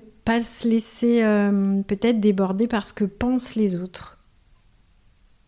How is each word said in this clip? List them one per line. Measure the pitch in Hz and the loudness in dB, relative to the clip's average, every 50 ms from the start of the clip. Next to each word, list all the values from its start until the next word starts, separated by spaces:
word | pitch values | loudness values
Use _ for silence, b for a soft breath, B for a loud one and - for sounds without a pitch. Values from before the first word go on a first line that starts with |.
| - - - _ - | -2 -8 -18 _ -4
pas | 233 226 233 | -2 0 0
se | 226 - - - - | -2 -2 -4 -2 0
laisser, | 233 226 226 220 - - - 240 233 233 233 | 0 0 0 0 -4 -6 -2 0 2 4 4
euh, | 220 214 208 208 202 202 202 196 196 196 196 196 | 4 4 2 2 2 2 2 2 0 0 0 -2
peut-être | 196 - 208 202 - 233 240 220 | -2 -4 -4 0 0 0 2 4
déborder | 202 214 196 196 196 185 190 196 240 | 2 2 2 2 0 0 0 0 -2
par | 240 240 208 196 | 0 0 -2 -2
ce | - | -4
que | - - 208 | -2 -2 -4
pensent | 190 - - 240 247 254 254 247 - - | -4 -2 -2 -2 0 0 -2 -2 -4 -2
les | 220 214 196 180 | 0 0 0 0
autres. | 170 180 185 - - - - - _ _ _ _ _ _ _ - _ _ _ _ _ _ _ _ _ _ _ _ _ _ _ _ _ _ | -2 -6 -8 -12 -14 -18 -18 -20 _ _ _ _ _ _ _ -20 _ _ _ _ _ _ _ _ _ _ _ _ _ _ _ _ _ _